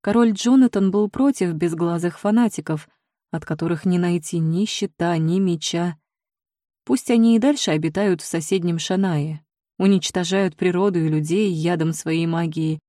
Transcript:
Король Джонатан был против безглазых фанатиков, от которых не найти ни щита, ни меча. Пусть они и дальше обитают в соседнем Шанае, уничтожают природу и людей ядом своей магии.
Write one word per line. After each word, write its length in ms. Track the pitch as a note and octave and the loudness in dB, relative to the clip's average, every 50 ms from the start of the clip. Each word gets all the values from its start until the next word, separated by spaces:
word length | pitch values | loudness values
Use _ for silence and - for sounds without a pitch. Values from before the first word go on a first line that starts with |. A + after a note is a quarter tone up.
Король 320 | _ - G#3 A#3 A#3+ A#3 G#3+ | _ 0 2 4 4 4 2
Джонатан 580 | F#3+ - A#3+ B3+ C4+ B3+ A#3+ - G3+ G3 F#3+ | 0 0 4 6 6 6 6 4 2 0 2
был 180 | F#3 G#3 G#3 G#3 | 2 2 0 0
против 460 | - - C4 C#4+ C4+ - G3 F3+ E3 | 0 0 0 0 2 0 -2 -2 -2
безглазых 640 | D3+ F3 E3+ E3 D#3+ E3+ E3+ E3+ E3+ E3+ F3 E3+ - | -2 -2 -2 -2 0 -2 -2 -2 -2 -2 -4 -6 -2
фанатиков, 720 | - G3+ G#3+ A#3 A#3+ G#3+ - - D#3 - D#3 D3+ - _ _ _ _ _ _ _ _ _ | -2 0 2 4 2 2 0 -4 -6 -4 -6 -6 -6 _ _ _ _ _ _ _ _ _
от 160 | - D#3+ - | -10 -8 -6
которых 400 | - D#3+ D3+ E3 E3 F3 D#3 - | -6 -6 -4 -2 -4 -4 -2 0
не 120 | F#3+ F3+ F3+ | 0 2 2
найти 400 | F3 F3 F3 F3 D#3 - - E3+ | 2 0 0 -2 -4 -4 -4 -2
ни 280 | D#3+ D#3+ D#3+ F3 G#3 | 0 0 0 0 -2
щита, 500 | G#3+ - - G#3 F#3+ _ _ E3+ E3+ F3 | -2 -2 -6 -6 -6 _ _ -2 -2 0
ни 220 | D#3+ D#3+ D#3+ E3+ F#3+ | 0 0 0 2 2
меча. 560 | G3 F#3 E3+ D#3 - - - E3+ E3+ F3 D#3+ D#3 _ _ _ _ _ _ _ _ _ _ _ _ _ _ _ _ _ | 2 0 0 -2 -4 -4 -4 -2 -4 -4 -6 _ _ _ _ _ _ _ _ _ _ _ _ _ _ _ _ _ _
Пусть 260 | - C4 B3+ - - | -4 -4 -4 0 0
они 260 | A#3+ A#3 A3+ A3+ A#3 | 2 4 4 4 4
и 20 | A3+ | 4
дальше 320 | G#3+ C#4 D4 C#4 - - | 4 2 0 0 0 -2
обитают 500 | D#3 D#3 D#3 E3 D#3 F#3+ G3+ G3+ F3+ D#3 | -2 0 -2 -2 -2 0 0 0 0 -2
в 60 | - | -4
соседнем 520 | - - E3 D#3 - F#3+ F#3+ F3 F3 E3+ E3 | -6 -6 -6 -4 -2 -2 -2 0 -2 -2 -2
Шанае, 640 | - - F#3+ F#3 G3 F#3+ E3+ D3+ D3 D#3 D#3 D3+ _ _ _ _ _ _ _ _ | -4 -2 -2 0 0 0 0 -2 -2 -4 -6 -10 _ _ _ _ _ _ _ _
уничтожают 800 | F#3 F#3+ G3 F#3 - - - F#3 F3+ E3 F#3 F#3+ G3 F#3 - | 2 4 4 2 0 -2 -4 -4 -4 -2 0 0 0 0 -2
природу 420 | _ F#3 F3+ F3 F3+ F#3+ G#3 F#3 F3 | _ -2 0 2 2 0 2 2 0
и 100 | D#3+ D#3+ | 0 0
людей 420 | D#3 D3+ D3+ D3+ E3+ G3+ G#3+ G3+ | 0 0 -2 0 0 0 0 0
ядом 440 | F3 D#3 D#3 E3+ F3+ D#3+ D#3+ D#3+ D#3+ | 0 0 0 -2 0 0 0 -2 -2
своей 320 | - - D#3+ D#3+ E3 E3 | -4 -4 -4 -2 0 0
магии. 540 | E3 E3 E3 E3+ D#3+ D3+ D#3 D#3+ D#3 D#3 D3+ _ | 0 0 -2 -2 -4 -4 -4 -2 -4 -4 -6 _